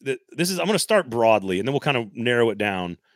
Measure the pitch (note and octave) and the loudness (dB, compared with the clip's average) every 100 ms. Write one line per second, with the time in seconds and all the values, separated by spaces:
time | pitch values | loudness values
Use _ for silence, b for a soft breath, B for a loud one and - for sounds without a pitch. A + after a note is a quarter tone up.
0 | C3+ C3 - - F3+ F#3 E3+ G3+ - G#3+ | -10 -10 -10 -6 -4 -2 -2 -2 0 0
1 | D3 A#2 A2+ G#2+ F#2+ F#2 A2 C#3 D3+ C3 | 0 2 4 4 2 -2 -2 -2 0 -2
2 | A2+ A2+ A#2 A#2+ A#2 G#2 G#2 F#2+ F2+ F2 | -4 -4 0 2 2 0 -2 -2 -6 -8
3 | _ | _